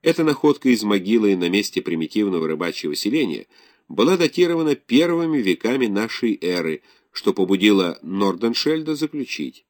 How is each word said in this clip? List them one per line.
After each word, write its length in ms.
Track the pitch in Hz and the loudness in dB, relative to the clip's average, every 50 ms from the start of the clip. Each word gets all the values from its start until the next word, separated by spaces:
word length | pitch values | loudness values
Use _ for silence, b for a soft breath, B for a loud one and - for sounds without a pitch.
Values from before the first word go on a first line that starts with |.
Эта 220 | _ 160 165 - 160 | _ 0 0 2 2
находка 460 | 156 143 - - 147 143 - - 131 | 0 0 2 2 2 2 2 2 2
из 120 | 123 110 | 2 2
могилы 540 | 107 104 104 98 90 98 113 117 107 104 98 | 2 0 0 0 0 2 2 2 4 4 2
на 120 | 92 87 87 | 2 0 0
месте 340 | 90 104 101 - - 95 | 0 0 -2 0 -4 -4
примитивного 640 | - - 85 80 80 76 - 107 104 101 92 85 80 78 | -4 -2 -4 -4 -4 -4 -2 -2 0 0 0 -2 -2 -2
рыбачьего 480 | 78 76 87 85 82 - - 80 73 | -4 -4 -4 -6 -6 -6 -6 -6 -6
селения 500 | - - 101 120 160 143 98 76 52 - b b b b b b b b b | -4 -4 -2 0 0 -2 -2 -4 -8 -10 b b b b b b b b b
была 300 | - - 110 147 190 175 | 0 2 2 2 4 2
датирована 580 | 175 156 - - 180 170 170 165 160 151 143 | 2 0 2 2 2 2 2 -2 0 -2 -2
первыми 640 | - _ _ 117 131 165 170 170 165 170 160 156 143 | -4 _ _ 2 4 4 4 2 0 0 0 0 0
веками 480 | 113 120 110 - - 110 123 139 127 | 2 0 0 0 0 -2 0 0 0
нашей 540 | 107 98 101 110 113 - - - 113 104 - | 0 0 -2 -2 -4 -4 -2 -2 -2 -2 0
эры, 400 | - 87 90 87 80 80 78 71 b b b b b b | -2 -2 -2 -2 -2 -4 -4 -6 b b b b b b
что 240 | _ - - 101 95 | _ -4 -2 -2 0
побудило 640 | - 95 90 98 95 95 104 104 98 90 87 - - | 0 0 0 2 4 4 4 4 4 2 0 -4 -8
Норденшельда 960 | - 78 92 98 104 98 90 85 113 117 120 - - 151 156 160 156 156 156 | -10 -8 -2 0 0 0 0 0 -2 -2 -2 -2 -2 -2 -2 -2 -2 -6 -4
заключить 720 | 143 156 147 - 147 127 - - - - 65 - - _ | -4 -4 -6 -4 -8 -8 -8 -6 -8 -8 -10 -10 -16 _